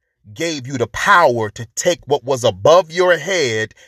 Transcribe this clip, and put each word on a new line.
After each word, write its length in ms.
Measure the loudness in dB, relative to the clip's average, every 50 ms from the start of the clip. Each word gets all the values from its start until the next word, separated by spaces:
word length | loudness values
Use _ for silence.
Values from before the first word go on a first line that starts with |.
| _ _ _ _ _ -18 -10
gave 340 | -8 -6 -6 -6 -8 -10
you 100 | -8 -4
the 100 | -4 -4
power 600 | -4 -6 -4 0 2 4 4 4 4 2 0 -4 -6
to 140 | -8 -12 -14 -14 -8
take 240 | -4 -2 -2 -2 -2 -2
what 200 | -4 -4 -2 -2
was 180 | -4 -4 0 0
above 480 | -2 0 2 4 4 4 4 4 0
your 260 | -2 0 2 2 2
head 560 | 0 -2 -4 -4 -2 -2 -2 -2 -4 -4 -6 _ _ _